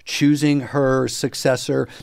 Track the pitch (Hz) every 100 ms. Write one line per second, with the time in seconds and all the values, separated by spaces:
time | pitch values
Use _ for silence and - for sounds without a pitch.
0 | - - 143 147 147 143 123 143 135 131
1 | 123 - 135 - 139 127 - 135 127 -